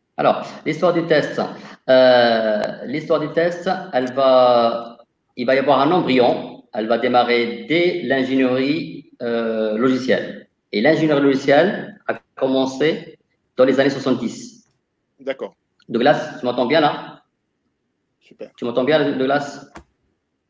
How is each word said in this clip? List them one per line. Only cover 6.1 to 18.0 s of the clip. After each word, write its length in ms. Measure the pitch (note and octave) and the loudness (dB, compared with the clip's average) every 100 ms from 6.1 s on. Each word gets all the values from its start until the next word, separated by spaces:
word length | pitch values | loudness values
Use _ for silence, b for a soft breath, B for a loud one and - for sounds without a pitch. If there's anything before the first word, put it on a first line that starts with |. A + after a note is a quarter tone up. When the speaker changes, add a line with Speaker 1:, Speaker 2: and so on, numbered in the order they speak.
| B2+ B2 - - - _ | 2 2 0 -8 -16 _
Speaker 1:
Elle 120 | A2+ A2 | -8 -2
va 120 | A#2 | -2
démarrer 680 | B2 B2 A#2+ A#2+ A#2 G#2 - | 2 2 2 0 0 -6 -4
dès 340 | E3 F3 - | 0 0 -2
l'ingénierie, 1040 | - C3+ B2+ C3 C3 B2+ C3+ D#3+ E3 - - _ | -2 -2 0 0 0 0 -2 -4 -6 -14 -20 _
euh, 560 | A#2+ A#2 A2+ A2 A2 A2 | -6 -4 -4 -2 -2 0
logicielle. 680 | C3 B2+ B2 F#2 - - - _ _ | 0 0 0 -2 -2 -12 -20 _ _
Et 100 | G#2 | 0
l'ingénierie 400 | C3+ D#3 D#3 C#3+ | 2 2 2 2
logicielle 760 | C#3 C3 - C#3 F#3+ G3 - - - | 2 2 2 2 2 -2 -10 -12 -10
a 140 | - _ - | -10 _ -6
commencé 840 | C3+ C3 C3+ C3+ D3+ - - - _ _ _ - | -2 0 -2 -2 -2 -2 -10 -20 _ _ _ 2
dans 80 | |
les 160 | C3 B2 | 2 4
années 100 | C3+ | 0
soixante-dix. 760 | C3+ C3+ A#2 A2 - - - _ _ _ _ _ _ | 0 -2 -2 -4 -10 -16 -20 _ _ _ _ _ _
Speaker 2:
D'accord. 360 | C3 - G2+ _ _ _ - | -10 -8 -10 _ _ _ -6
Speaker 1:
Douglas, 480 | A2+ C3+ - - - | 0 2 2 -2 -6
tu 80 | B2 | -6
m'entends 200 | A#2+ A#2+ | -2 0
bien 140 | D#3+ | 2
là ? 420 | D3 - - - _ _ _ _ _ _ _ _ | 2 -2 -12 -20 _ _ _ _ _ _ _ _